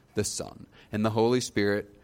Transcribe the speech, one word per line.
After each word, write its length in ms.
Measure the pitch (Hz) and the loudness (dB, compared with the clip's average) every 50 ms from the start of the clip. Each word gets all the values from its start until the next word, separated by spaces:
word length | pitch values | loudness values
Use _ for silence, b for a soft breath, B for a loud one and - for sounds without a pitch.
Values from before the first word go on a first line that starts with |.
| b b - | b b -4
the 100 | 104 101 | -2 -2
Son, 420 | - - - - - - - - - B B B B | -2 -4 -6 -8 -10 -12 -18 -20 -20 B B B B
and 140 | B 107 107 | B -2 0
the 60 | 110 | 0
Holy 300 | 110 113 113 117 127 127 | 2 2 2 4 4 2
Spirit 540 | - - - 107 101 101 101 104 - - - b | 0 -2 -2 0 2 2 2 0 -2 -6 -16 b